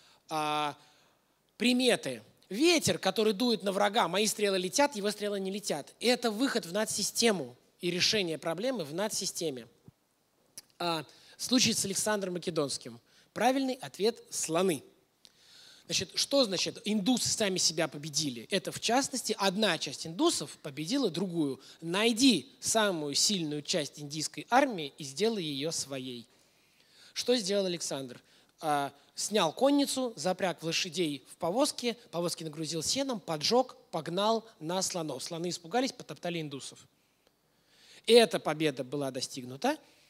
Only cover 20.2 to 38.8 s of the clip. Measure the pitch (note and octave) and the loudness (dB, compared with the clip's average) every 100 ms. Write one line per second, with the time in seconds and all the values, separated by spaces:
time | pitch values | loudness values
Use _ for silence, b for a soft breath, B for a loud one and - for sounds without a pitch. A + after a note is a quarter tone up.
20.2 | E4 - D3 - D#3 C3+ D#3+ C#4 A#3 E3 | 2 2 -4 -10 -12 -8 -4 0 0 -2
21.2 | F#3+ E3+ C#3+ C3 B B E3 F#3 A#3 A3 | -4 0 0 -2 B B -4 0 0 4
22.2 | C4+ F#3 - - - A3 G#3 E3+ D3 C3+ | 6 6 0 -8 0 2 2 0 -2 2
23.2 | - G3+ D#3 D3 C#3+ F3+ C#3+ - D3 D#3 | 2 2 -2 -4 -2 -2 -2 -6 -10 -6
24.2 | D3 - D#3 A#3+ C#4+ G3 C#3+ - C#3+ C3+ | -6 -8 2 4 4 0 -8 -10 -12 -2
25.2 | G#3+ A3 D#3+ C3+ D3+ - C3+ C3+ C3 A#2+ | 0 0 -4 -4 -4 -4 -6 -8 -8 -10
26.2 | A2 b b b b b b b b - | -14 b b b b b b b b -6
27.2 | - B3 F#3 G3+ F#3+ E3+ - C#3+ C3 A#2+ | 0 2 2 0 0 -2 -4 -6 -8 -12
28.2 | b b b _ D#3+ D3 C#3 - b - | b b b _ -2 0 -2 -6 b -8
29.2 | - G#3 E3 - C4 C#4+ C#4 C4 B3+ A3+ | -2 2 2 4 4 6 4 0 -4 -2
30.2 | D3+ F#3 F#3+ D#3+ D#3+ D#3+ F#3 D3+ E3 C#3+ | -2 0 -2 -2 -2 -2 -2 -2 -2 -2
31.2 | - - E3 G#3+ D4 - A#3+ A3 B E3 | -10 -6 -2 2 2 0 -4 -6 B -4
32.2 | F3 - D#3+ D3 D3+ D#3+ D3+ C4 C#4 A3+ | -4 -4 -8 -8 -6 -4 -2 -2 -2 -4
33.2 | - D#3 D3 A#3 B3 - _ E3+ D3+ F3 | -4 -2 2 4 2 -4 _ -8 -4 0
34.2 | G#3 A3+ A3 B D#3 F#3 F#3 F3+ D#3 B2+ | 2 2 -2 B -4 -2 -2 -2 -4 -6
35.2 | - E3 F3+ D3+ D#3+ A#3+ C4 - - D#3 | -8 -6 -4 -6 -4 -2 -2 -4 -12 -10
36.2 | F3 E3+ D3+ C#3 - - - _ _ _ | -6 -6 -6 -10 -12 -16 -20 _ _ _
37.2 | _ _ _ b b b b b - A#3 | _ _ _ b b b b b 6 8
38.2 | A3+ F3+ E3+ D#3 D#3 C3 | 8 4 -2 0 0 0